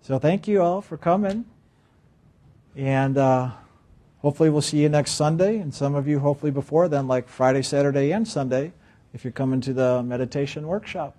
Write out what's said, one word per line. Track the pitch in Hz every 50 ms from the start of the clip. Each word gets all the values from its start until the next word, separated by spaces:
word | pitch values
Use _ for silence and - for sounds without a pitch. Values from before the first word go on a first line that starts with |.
So | _ - 135 131
thank | 123 147 175 202 - -
you | 208 196 180
all | 170 175 190
for | 196 - 170
coming. | 151 - 170 170 190 208 196 196 220 240 - - _ _ _ _ _ _ _ _ _ _ _ _ _ _ _ _ _ _ - _ _ _ _ _
And, | 143 139 135 135 131 135 135 135 139
uh, | 135 131 131 127 127 127 117 - - _ _ _ _ _ - _ _ _ _ _ -
hopefully | 143 143 - 165 160
we'll | 151 151 143
see | - - 151
you | 147 151
next | 147 147 139 - -
Sunday, | - 151 151 160 160 180 196 220 226
and | 190 147 123
some | - 139 139 143
of | 143 139 143
you | 147 143
hopefully | 135 147 147 143 - 151 139
before | 143 135 - 151 156 175 180
then, | 147 139 135
like | 131 127 127 123 -
Friday, | - - 127 131 131 139 131
Saturday, | - - 139 143 143 135 143 139 143 165
and | 214 226
Sunday, | 214 - 151 139 131 127 127 139 165 185 _ _ _ _ _ _ _ _
if | 123 -
you're | 127 113
coming | - 135 131 131 131 123
to | 135 131
the | 127 131 127 123 123 120
meditation | 123 123 123 131 123 - 147 139 139 - 151 151
workshop. | 156 175 208 202 - - 185 160 135 -